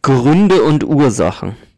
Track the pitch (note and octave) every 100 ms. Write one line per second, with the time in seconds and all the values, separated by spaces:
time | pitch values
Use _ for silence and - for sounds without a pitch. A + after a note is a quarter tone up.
0 | - C3+ B2+ E3+ G#3 F#3 C3+ D3+ - C#3+
1 | C#3+ G2+ E2 - F#2+ - -